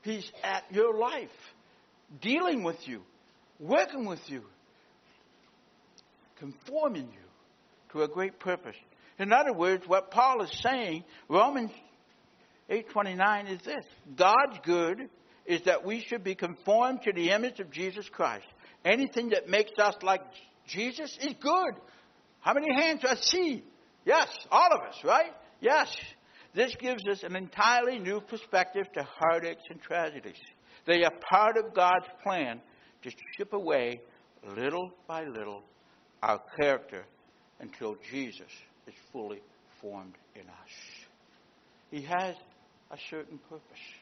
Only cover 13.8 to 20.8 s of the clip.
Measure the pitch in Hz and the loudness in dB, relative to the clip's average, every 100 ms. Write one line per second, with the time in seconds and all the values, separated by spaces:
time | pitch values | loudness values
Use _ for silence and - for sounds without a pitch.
13.8 | - - - 135 180 226 285 196 156 175 | -10 -20 -20 4 6 8 4 -2 0 2
14.8 | 170 202 269 _ _ _ - 170 180 170 | 2 -2 -8 _ _ _ -4 0 2 0
15.8 | 185 226 220 233 190 190 175 170 - 214 | 0 -8 -6 -6 -6 -6 -6 -6 2 4
16.8 | 254 262 - 180 170 202 247 - 180 143 | 4 0 -2 0 0 0 0 -6 -12 -8
17.8 | 185 190 190 - 156 104 - _ - - | -8 -8 -14 -4 -4 -4 -12 _ -20 -4
18.8 | 175 226 269 240 233 196 165 196 214 - | 0 2 0 -2 0 -2 2 0 0 2
19.8 | 208 - 185 190 190 - - _ - 175 | 2 2 0 0 -2 -20 -20 _ -12 -6